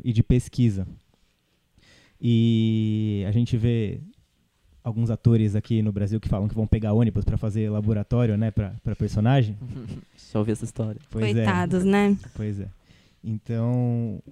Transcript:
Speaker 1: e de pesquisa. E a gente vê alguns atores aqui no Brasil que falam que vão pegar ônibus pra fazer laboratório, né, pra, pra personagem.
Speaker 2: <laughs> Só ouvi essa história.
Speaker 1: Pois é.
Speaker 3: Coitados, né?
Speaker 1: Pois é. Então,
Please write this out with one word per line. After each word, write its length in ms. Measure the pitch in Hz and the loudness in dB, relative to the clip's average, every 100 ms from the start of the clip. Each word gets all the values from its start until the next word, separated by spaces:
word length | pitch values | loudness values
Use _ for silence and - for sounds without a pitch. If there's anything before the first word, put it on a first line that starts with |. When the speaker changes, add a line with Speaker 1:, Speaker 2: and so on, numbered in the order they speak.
Speaker 1:
e 80 | 127 | 0
de 120 | 110 | 2
pesquisa. 640 | - 123 - - 117 98 90 - _ _ _ _ _ _ _ _ _ _ _ _ | 4 2 0 0 0 0 -6 -12 _ _ _ _ _ _ _ _ _ _ _ _
E 1040 | 120 113 117 113 110 110 107 107 107 101 95 | 2 4 4 4 2 2 0 0 -2 -2 0
a 40 | |
gente 220 | 113 120 117 | 0 0 0
vê 440 | 117 117 101 - 180 - _ _ _ _ _ _ | 0 0 -2 -6 -14 -20 _ _ _ _ _ _
alguns 280 | 120 110 113 | -6 -2 -2
atores 440 | 110 117 113 107 | 2 4 6 4
aqui 280 | 104 - 113 | 0 0 0
no 100 | 107 | 2
Brasil 260 | 98 98 110 | 0 -2 -2
que 80 | - | -2
falam 200 | 101 107 | -2 0
que 60 | |
vão 120 | 113 107 | -2 0
pegar 260 | 110 107 | 0 2
ônibus 280 | 110 113 104 | 4 2 2
pra 120 | - 110 | -2 -2
fazer 340 | 110 110 107 | -2 -2 -2
laboratório, 680 | 107 107 104 - 120 117 104 | 0 0 -2 0 0 2 2
né, 120 | 113 | 0
pra, 220 | - 98 107 | -2 -4 -6
pra 140 | 117 104 | -8 -4
personagem. 600 | 104 110 110 135 107 104 123 131 107 | -2 0 2 2 2 -4 -12 -12 -12
Speaker 2:
<laughs> 280 | 101 - _ | -14 -16 _
Só 220 | - 107 | -6 -2
ouvi 140 | 107 | -2
essa 120 | 107 | -2
história. 340 | 113 - 110 107 - | -6 -6 -6 -8 -10
Speaker 1:
Pois 140 | 113 | -4
é. 100 | 107 | 0
Speaker 3:
Coitados, 500 | 113 110 180 180 180 | 2 2 0 0 0
né? 320 | 190 202 202 202 - | 2 4 4 0 -4
Speaker 1:
Pois 240 | - 107 101 | -8 -6 -6
é. 80 | 98 - _ _ _ _ | -10 -16 _ _ _ _
Então, 1000 | 110 110 - 113 117 123 123 117 117 98 - | -8 -8 -6 -2 0 0 0 -2 -4 -6 -14